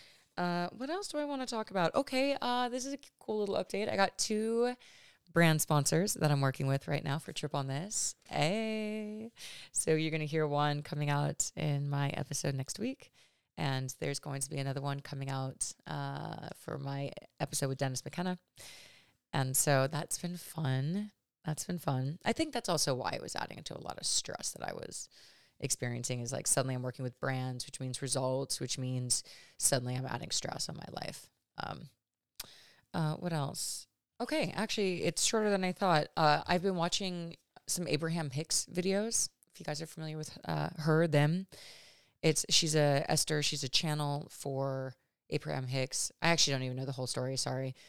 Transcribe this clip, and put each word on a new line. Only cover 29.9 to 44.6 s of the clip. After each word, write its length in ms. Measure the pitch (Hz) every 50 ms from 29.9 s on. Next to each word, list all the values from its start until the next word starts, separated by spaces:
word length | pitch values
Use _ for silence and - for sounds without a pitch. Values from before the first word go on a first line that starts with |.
| 127
I'm 100 | 131 131
adding 260 | 127 117 120 - -
stress 380 | - - - - - - - -
on 80 | - -
my 100 | - -
life. 380 | - - - - - - - - _ _ _ _ _ -
Um, 280 | - - - - - 139 _ _ _ _ _ _ _ _ _ - - - - - - - - _ _ _ -
uh, 200 | - 160 151 -
what 180 | - - 175 170
else? 540 | 151 139 - - - - - - - - _ _ _ _ _ _ -
Okay, 320 | 240 - 302 311 240 170 -
actually, 480 | - 214 214 - 226 202 190 180 170 -
it's 200 | 170 165 - -
shorter 260 | - - 220 214 208
than 160 | 202 190 185
I 80 | 185 180
thought. 340 | - 202 185 170 151 151 - -
Uh, 260 | - 160 151 147 - - -
I've 140 | 180 180
been 160 | 175 196 185 175
watching 580 | 165 180 - - 202 185 180 175 170 170 170 - _ _ _ - _ -
some 200 | - 175 175 -
Abraham 420 | - 147 165 160 165 175 156 139
Hicks 360 | 127 143 - - - - - -
videos. 560 | - 180 175 190 190 202 214 233 226 - - - _ _ _ _ _
If 60 | -
you 60 | 170
guys 160 | - 151 147
are 40 | 160
familiar 320 | - - 165 160 156 156 156
with, 200 | 156 - - - -
uh, 240 | - 160 151 151 160 - -
her, 300 | 147 160 156 160 170 165
them. 400 | 147 147 147 151 165 185 196 - - - - - - - - - - _ _ _ _ _
It's, 240 | - 160 151 - - -
she's 260 | 156 - - 156 151
a, 300 | 156 147 143 139 139 - -
Esther, 340 | 160 147 - - 156 151 147
she's 200 | - - 147 147
a 60 | 127
channel 580 | - - 170 156 151 151 147 143 143 143 - -
for 640 | - - - 143 135 135